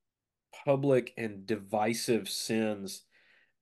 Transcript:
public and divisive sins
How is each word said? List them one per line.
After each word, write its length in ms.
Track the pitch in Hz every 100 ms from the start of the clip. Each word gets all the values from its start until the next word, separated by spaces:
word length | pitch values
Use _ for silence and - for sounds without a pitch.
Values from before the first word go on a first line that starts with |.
| _ _ _ _ _ -
public 500 | - 139 139 127 120 -
and 300 | 113 101 95
divisive 840 | 107 98 107 110 117 - 113 98
sins 720 | - - 110 110 101 98 - - _ _ _ _ _